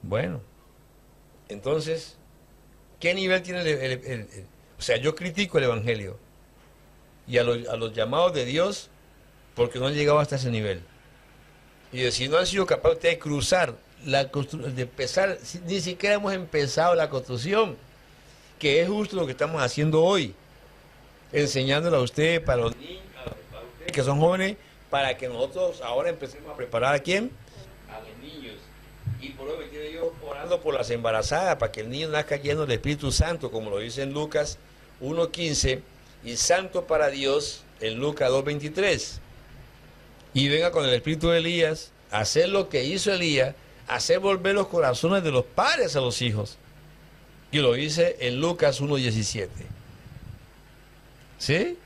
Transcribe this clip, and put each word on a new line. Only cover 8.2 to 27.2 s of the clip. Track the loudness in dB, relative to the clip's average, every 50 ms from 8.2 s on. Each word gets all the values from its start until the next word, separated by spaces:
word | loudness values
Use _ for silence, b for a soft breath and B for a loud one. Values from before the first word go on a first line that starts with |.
| 2 2 2
de | 0 -4
Dios | -2 0 0 0 0 0 -6 -12 -16 -20 -20 -20 -20 -20 -20 -20 -20 _ -20 _ -16 -2
porque | 0 0 0 0 -2
no | -2
han | 0 0
llegado | 2 4 4 6 4
hasta | 4 2 -2
ese | -2 -2 -2
nivel. | -2 0 -2 -2 -4 -6 -8 -18 -20 -20 -20 -20 -20 -20 -20 -20 -20 -20 -20 -20 -20 -20 -20 -20 -20 -20 -20 -12
Y | -6 -2
de, | -2 0
si | 0 0 -2 2
no | 4
han | 4 4
sido | 4 2 0 2
capaces | 2 0 4 4 2 2
ustedes | 4 2 0 0
de | 0
cruzar, | -2 -4 -2 -2 2 2 4 4 4 2 -2 -10 -18 -20 -20 -16 -4
la | 0 2 2 2 0
constru-, | -2 -4 -4 -4 -8 -8 -8 -6 -4
de | -4 -6
empezar, | -6 -4 -6 -6 -2 0 0 0 0 -2 -4 -10
si, | -14 -14 -12
ni | -6 -4 -4 -4
siquiera | -4 -4 -6 -2 2 2 2
hemos | 2 2 -2 -4
empezado | -4 -6 -2 0 0 0 0 2 2 4 4 4
la | 4 2 0
construcción, | -2 -6 -6 -4 -6 -6 -2 0 2 2 2 2 -2 -12 -16 -20 -20 -20 -20 B B B B B B B B B B
que | -2 0 4 4 6
es | 4 4
justo | 2 0 -2 -2 -2
lo | -2 -2
que | -2 0
estamos | -2 -2 -2 0 0
haciendo | 0 0 0 2 2 4 6 6 6
hoy, | 6 4 4 2 -2 -6 -14 -20 -20 -20 -20 -20 -20 -20 -20 -20 -20 -20 -20 -20 -20 -20 -20 -18 -4
enseñándole | 0 0 0 2 2 0 2 4 2 2 4 4 4
a | 4
ustedes, | 2 2 2 2 2 4 4 2
para | 2 2 2 2 2
los | 0 -2
niños, | -4 -12 -16 -16 -16 -16 -20 -18 -14
a | -12
los, | -12 -12 -14 -18 -18
para | -18 -18 -18
ustedes | -18 -18 -12 -10 -4
que | -2 0 2
son | 2 4 4
jóvenes, | 4 4 4 4 0 -2 -2 B B B B B -10 -4
para | 0 0 0 0 0
que | -2 -4
nosotros | -6 -2 -2 -4 -4 0 -2 -2 -2 -2 -4
ahora | -6 -2 -2 0 0 0
empecemos | -2 -4 -8 -14 -14 -16 -16 -14
a | -10
preparar | -10 -8 -4 -2 0 2 2 2
¿a | 0
quién? | 0 0 0 0